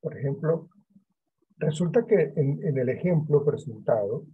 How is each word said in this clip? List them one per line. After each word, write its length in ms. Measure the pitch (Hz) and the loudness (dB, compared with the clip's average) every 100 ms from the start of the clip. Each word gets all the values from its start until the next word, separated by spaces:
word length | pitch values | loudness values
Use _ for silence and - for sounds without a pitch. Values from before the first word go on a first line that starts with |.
Por 160 | 156 104 | -10 -6
ejemplo, 520 | 139 139 156 165 - _ _ _ _ _ _ _ _ _ | -4 -4 -2 -2 -4 _ _ _ _ _ _ _ _ _
resulta 500 | 156 151 175 240 - | -4 0 2 2 4
que 260 | 202 151 - | 2 2 0
en, 300 | 139 147 165 | 0 0 -2
en 120 | 131 | 0
el 100 | 123 | 0
ejemplo 560 | 127 175 165 147 147 147 | 0 0 0 2 2 2
presentado 800 | 147 - 110 - 110 101 123 151 | -2 -8 -8 0 0 0 -4 -8